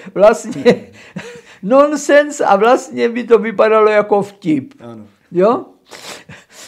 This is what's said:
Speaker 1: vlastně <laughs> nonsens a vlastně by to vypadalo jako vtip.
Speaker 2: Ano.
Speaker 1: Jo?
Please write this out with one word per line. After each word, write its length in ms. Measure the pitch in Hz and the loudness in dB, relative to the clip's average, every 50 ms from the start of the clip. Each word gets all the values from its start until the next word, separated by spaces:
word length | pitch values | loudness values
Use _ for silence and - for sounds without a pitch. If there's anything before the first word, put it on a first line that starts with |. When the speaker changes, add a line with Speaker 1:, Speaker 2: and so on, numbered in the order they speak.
| - - - | -18 -10 -2
Speaker 1:
vlastně 500 | 175 196 220 240 - - 220 247 - - 233 208 - - - - - - - - - - | 2 2 2 2 0 -4 -12 -10 -2 0 0 0 0 -2 -16 -20 -20 -20 -20 -20 -18 -18
<laughs> 400 | - - - - - - _ - | -18 -20 -20 -20 -20 -20 _ -4
nonsens 800 | 190 254 277 285 302 302 285 - - 285 294 294 294 277 - | 0 2 4 4 2 0 -4 0 2 2 2 2 2 -2 -4
a 160 | - - 202 | 0 0 2
vlastně 520 | 196 214 233 262 262 262 - 240 247 240 233 | 2 2 2 2 0 -2 -4 -6 -4 -4 -4
by 160 | 226 247 233 | -4 -6 -2
to 140 | 208 233 208 | 2 2 2
vypadalo 520 | 202 226 208 196 220 220 220 220 214 214 | 2 0 -2 0 2 2 2 2 2 2
jako 320 | 214 208 208 208 214 202 190 | 2 0 0 0 0 -2 -2
vtip. 520 | - - _ - 160 156 135 113 - _ _ | -4 -10 _ -4 -4 -4 -4 -4 -8 _ _
Speaker 2:
Ano. 260 | 120 117 117 110 107 104 _ _ _ _ - | -20 -20 -20 -20 -20 -20 _ _ _ _ -2
Speaker 1:
Jo? 320 | 175 185 220 254 381 - - _ _ _ _ - - - - - - - - - - _ _ _ - - | 0 0 0 0 -2 -6 -12 _ _ _ _ -20 -20 -20 -20 -20 -20 -20 -20 -20 -20 _ _ _ -20 -20